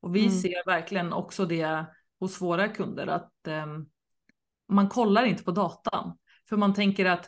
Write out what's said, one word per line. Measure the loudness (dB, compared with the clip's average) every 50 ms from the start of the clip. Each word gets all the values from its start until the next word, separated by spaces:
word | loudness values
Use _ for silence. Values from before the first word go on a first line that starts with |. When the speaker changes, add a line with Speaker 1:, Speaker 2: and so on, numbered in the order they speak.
Speaker 1:
Och | -6 0 2
vi | 4 4
Speaker 2:
Mm. | 4
Speaker 1:
ser | 4 2 0 -2 -4 -4 -2
verkligen | 0 0 0 0 -2 -4 -2 -2 -2
också | -4 -6 -6 -6 -4 -4 -2
det | 0 0 -2 0 0 -2 -2 -4 -8 _ _ _ _ _ _
hos | -8 -8 -6 -4
våra | -2 -2 0 0 0 0
kunder, | 0 -6 -6 -6 -6 -8 -4
att, | -4 -4 -4 -4 _ _ _ _ -8
ehm, | -6 -6 -6 -8 -10 -12 -12 -14 _ _ _ _ _ _ _ _ _ _ _ _ _ _ _ _
man | 4 4 4 4
kollar | 2 0 2 4 4 4 4
inte | 4 0 0 -2
på | -4
datan. | 0 0 0 -2 -4 _ _ -4 -4 -4 -6 -6 -12 _ _ _ _ _ _ _
För | 0
man | 2 2 2 2
tänker | 4 2 2 2 2 2
att | 2 2 0 -2